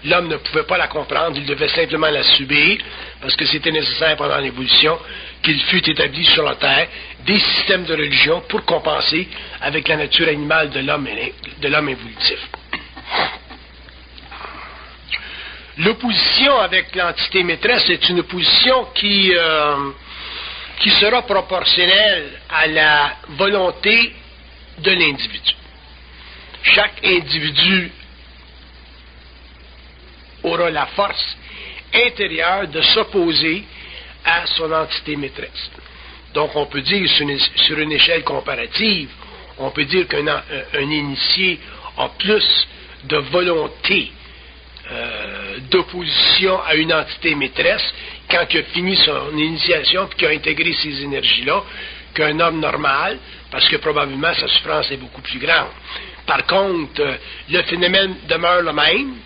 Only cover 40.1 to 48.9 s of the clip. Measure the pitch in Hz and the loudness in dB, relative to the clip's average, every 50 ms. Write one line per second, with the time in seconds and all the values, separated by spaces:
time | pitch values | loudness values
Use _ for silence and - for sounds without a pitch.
40.1 | - 147 147 151 147 139 - - 147 135 127 - - 151 139 143 151 151 143 143 | 0 -2 0 0 -2 -2 -4 -8 -10 -10 -10 -6 -4 -4 -2 0 -2 -2 -2 -4
41.1 | 139 131 - - - 170 190 185 175 151 - - - - - - - - 131 127 | -4 -2 0 2 2 2 2 0 0 -2 -6 -16 -18 -16 -16 -16 -6 -4 -4 -4
42.1 | - - - 180 214 208 - - - - - - - - - - - - - 135 | -2 -4 0 2 2 4 4 4 4 2 2 -2 -6 -20 -20 -20 -20 -18 -8 -2
43.1 | 151 151 139 131 143 180 180 180 175 160 151 127 - - - - 190 185 - - | -2 -2 -2 0 0 0 2 2 0 0 -2 -4 -6 -6 -2 0 0 0 -2 -4
44.1 | - - - - - - - - - - - - - - - - 120 120 117 120 | -10 -18 -20 -20 -20 -20 -20 -20 -20 -20 -20 -20 -20 -20 -16 -12 -10 -10 -8 -8
45.1 | - - - - - - - - - - 131 131 - 185 175 - - 180 175 151 | -10 -10 -10 -10 -12 -12 -12 -12 -12 -12 -8 0 0 0 0 0 -6 -8 -6 -2
46.1 | - - - - - 180 180 190 185 185 - 160 156 156 160 160 165 156 143 139 | 0 2 4 4 4 4 4 2 0 0 0 0 0 2 2 2 2 0 0 -2
47.1 | - - - 170 156 147 135 127 - - - - 208 214 - - - - - - | -8 -4 -2 -2 -2 0 -2 -6 -2 0 2 2 2 2 0 -4 -6 -8 -12 -16
48.1 | - - - - - 175 170 165 - 165 143 - - 170 175 185 | -16 -18 -6 -2 0 0 2 2 0 -2 -2 -2 -4 -2 0 0